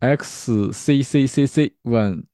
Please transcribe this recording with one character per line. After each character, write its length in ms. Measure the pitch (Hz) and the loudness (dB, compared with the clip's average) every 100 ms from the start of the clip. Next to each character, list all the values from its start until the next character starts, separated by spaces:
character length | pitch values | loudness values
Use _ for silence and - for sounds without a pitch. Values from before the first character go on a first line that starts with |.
，X 680 | 123 143 - - - 110 101 101 | 0 0 -4 -12 -2 0 0 -4
C 280 | - 143 | 0 0
C 240 | 131 147 135 | 2 0 0
C 200 | - 139 | 2 0
C 280 | - 151 _ - | 2 0 _ -2
问， 380 | 117 104 87 - | 0 0 -2 -8